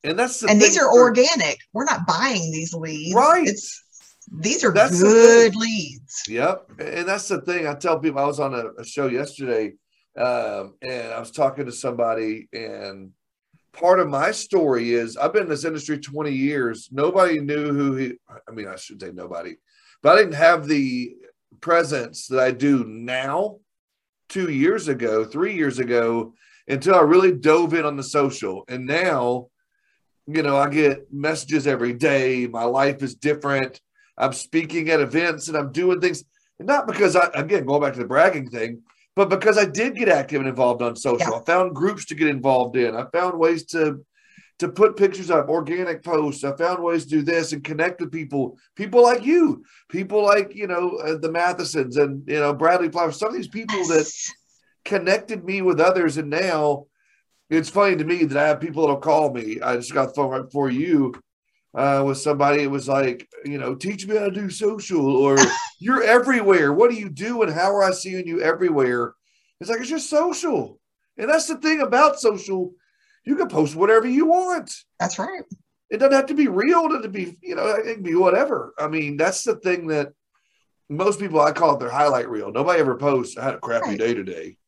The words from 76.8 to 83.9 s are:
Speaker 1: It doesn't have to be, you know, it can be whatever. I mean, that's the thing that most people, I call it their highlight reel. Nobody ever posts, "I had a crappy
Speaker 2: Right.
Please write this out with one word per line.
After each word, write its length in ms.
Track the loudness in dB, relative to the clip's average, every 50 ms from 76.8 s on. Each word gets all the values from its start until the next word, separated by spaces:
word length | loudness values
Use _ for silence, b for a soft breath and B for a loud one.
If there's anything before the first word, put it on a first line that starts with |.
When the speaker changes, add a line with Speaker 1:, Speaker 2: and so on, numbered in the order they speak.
| 2
Speaker 1:
It 40 | 2
doesn't 140 | -2 -4 -4
have 0 |
to 60 | -8
be, 280 | -8 -8 -8 -8 -10 _
you 140 | -12 -10 -6
know, 120 | -4 -2
it 280 | -2 -2 -2 -4 -6 -8
can 80 | -8 -6
be 120 | -2 2
whatever. 580 | 4 4 4 4 4 2 0 -2 -4 -6 -10 -8 -8
I 80 | -6
mean, 300 | -4 -4 -4 -4 -4 -2
that's 260 | 0 0 0 0 -2 -4
the 120 | -4 -4
thing 320 | -2 0 -2 -2 -2 -2
that 260 | -2 -2 -2 -2 -4 _ _ _ _ _ _ _ _ _ _ _ _ _ _ _ _
most 300 | -6 0 0 0 0 0
people, 220 | -6 -2 2 4
I 100 | 4 4
call 220 | 4 4 2 2 2
it 40 | 2
their 100 | -2 -4
highlight 400 | 0 2 2 2 2 0 -2 -4
reel. 220 | -6 -8 -8 -4
Nobody 280 | -2 -2 0 2 2 2
ever 160 | 2 2 0
posts, 420 | 0 0 0 0 0 -2 -4 -10
"I 60 | -6 -6
had 120 | -6 -6
a 40 | -6
crappy 300 | -6 -4 -2 -2 -2
Speaker 2:
Right. 100 | -2